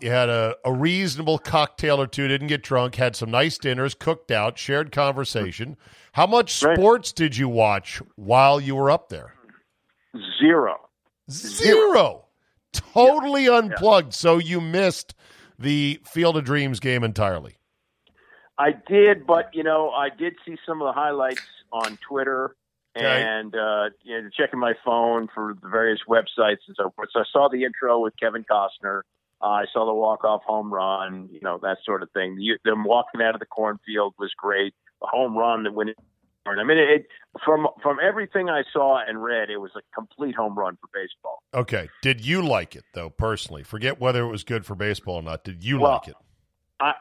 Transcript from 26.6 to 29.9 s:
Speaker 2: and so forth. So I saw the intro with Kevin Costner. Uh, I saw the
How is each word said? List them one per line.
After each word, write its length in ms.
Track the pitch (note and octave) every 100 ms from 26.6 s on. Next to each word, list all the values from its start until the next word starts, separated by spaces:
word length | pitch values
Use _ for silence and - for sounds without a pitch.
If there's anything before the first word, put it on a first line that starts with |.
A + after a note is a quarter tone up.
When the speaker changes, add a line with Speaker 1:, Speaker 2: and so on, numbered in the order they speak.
| _
Speaker 2:
and 80 | G2
so 140 | F#2+
forth. 180 | - G#2+
So 80 | A#2+
I 40 | G#2+
saw 160 | D3 C#3
the 160 | B2+
intro 340 | B2+ A#2 B2+ A#2+
with 180 | A2+ -
Kevin 280 | A2+ A2
Costner. 560 | A2 G#2 G2 - G2+ G2 - _ _ _
Uh, 40 | G#2
I 180 | G#2 G#2
saw 120 | B2
the 80 | A2+